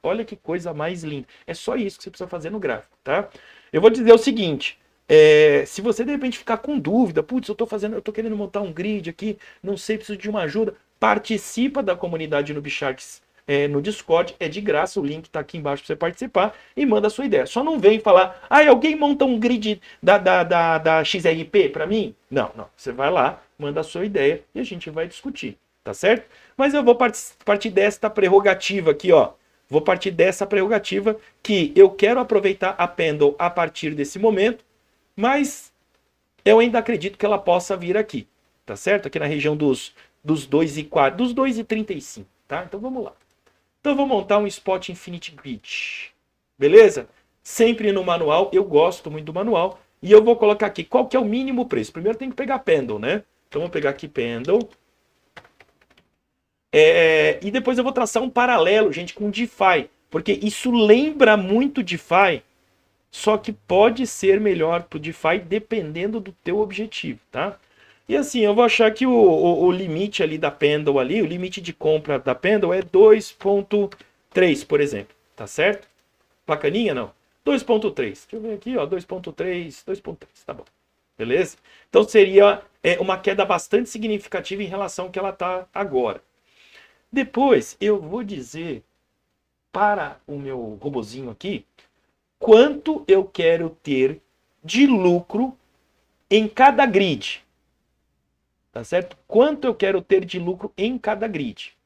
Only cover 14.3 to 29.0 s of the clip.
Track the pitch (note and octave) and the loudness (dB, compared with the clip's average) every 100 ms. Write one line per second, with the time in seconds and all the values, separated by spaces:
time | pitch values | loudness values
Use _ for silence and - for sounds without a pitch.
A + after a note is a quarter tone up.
14.3 | - E3 E3 G3+ D3 F3+ - C#3+ D#3 D#3+ | -6 -8 -6 -2 -2 -2 -4 -6 -8 -10
15.3 | D#3+ D3 E3+ D3 C#3 - D#3 E3+ F3 B3+ | -12 -10 -8 -6 -8 -8 -6 -6 -6 -4
16.3 | F#3+ G#3 - - - C#4+ G#3+ G#3+ - C#4 | -2 -2 -4 -16 -4 0 2 0 -2 0
17.3 | E3 B2+ A#3 D4 D#4 F#3+ A3 G#3+ F#3 F#3 | 0 0 -2 -2 4 4 4 6 6 4
18.3 | - - C#4+ D4+ B3 D#4 D#4 D4 C#4+ C#4 | -2 2 4 6 6 4 0 0 2 0
19.3 | A#3 A#3 B3 G#3+ G#3 - - F3 G3+ F3+ | 2 0 0 -2 -6 -10 -2 4 4 4
20.3 | F#3 E3+ F3 E3 D#3+ D#3+ D#3+ D#3 G3 E3 | 2 2 2 2 2 2 2 0 0 0
21.3 | E3 D#3 G#3 D3+ - D#3 A3 D3+ - _ | 0 0 0 0 -2 -4 -2 -4 -10 _
22.3 | C3+ G#2 A2+ G2 _ - B2 C#3 F3 C3 | -4 -4 -8 -20 _ -12 -4 -2 2 0
23.3 | - _ _ D3 D3+ D#3 E3+ G3+ G3 C#3 | -2 _ _ -8 -8 -8 -8 -6 0 0
24.3 | E3+ _ - B3+ F3 E3 D#3 F3 - C4+ | -2 _ -12 -10 -12 -12 -10 -10 -10 -14
25.3 | C#4+ - - _ _ - G2+ F#3 A3+ - | -12 -14 -14 _ _ -14 -4 0 0 -4
26.3 | _ _ - C#4 D4 A#3+ A#3+ B3 - - | _ _ -2 0 2 4 4 2 -2 -16
27.3 | _ - G3+ A3+ F#3+ G3+ G3+ G#3+ G#3+ F#3+ | _ -2 -2 0 0 0 -2 -6 0 4
28.3 | G3 G3 F#3+ - G3 F3 G#3+ | 4 4 0 -2 -2 0 0